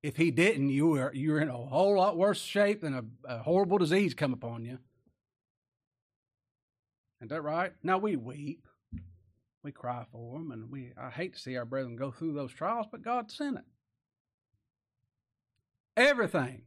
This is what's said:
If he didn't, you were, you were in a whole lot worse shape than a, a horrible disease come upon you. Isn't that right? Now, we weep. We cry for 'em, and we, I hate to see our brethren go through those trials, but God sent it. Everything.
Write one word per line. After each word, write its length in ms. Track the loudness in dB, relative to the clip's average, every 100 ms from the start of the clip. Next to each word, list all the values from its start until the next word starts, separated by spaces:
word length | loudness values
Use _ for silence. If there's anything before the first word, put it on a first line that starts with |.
| -6
If 120 | 2
he 120 | 2
didn't, 400 | 6 4 4 2
you 200 | 4 4
were, 220 | 4 0 -2
you 160 | 0
were 100 | 2
in 80 | 0
a 80 | -4
whole 400 | -2 2 4 6
lot 180 | 4 4
worse 240 | 2 2
shape 420 | -2 2 2 2
than 120 | -2
a, 100 | -4 -6 -14 -8
a 120 | -6
horrible 400 | 2 4 4 4
disease 340 | 6 4 2
come 200 | 0 -2
upon 300 | -2 -6 -8
you. 140 | -10 -12 _ _ _ _ _ _ _ _ _ _ _ _ _ _ _ _ _ _ _ _ _ _ _ _
Isn't 100 | -10
that 120 | -6
right? 320 | -2 -2 -2 -4
Now, 160 | 0 2
we 180 | 2 -2
weep. 520 | -4 -10 -10 -10 _ _ _ -14 -14 -20 _ _ _ _
We 80 | -16
cry 340 | -10 -8 -8 -10
for 260 | -16 -12 -10
'em, 140 | -10
and 180 | -12 -12
we, 220 | -14 -14 -14
I 140 | -14
hate 240 | -8 -10
to 60 | -10
see 180 | -8 -8
our 80 | -6
brethren 300 | -6 -6 -6
go 160 | -8
through 220 | -6 -6
those 200 | -4 -8
trials, 320 | -6 -4 -4 -6
but 100 | -10
God 300 | -4 -4 -6
sent 260 | -8 -6 -6
it. 80 | -10 _ _ _ _ _ _ _ _ _ _ _ _ _ _ _ _ _ _ _ _ _ _ 4
Everything. 640 | 4 6 2 0 -2 -6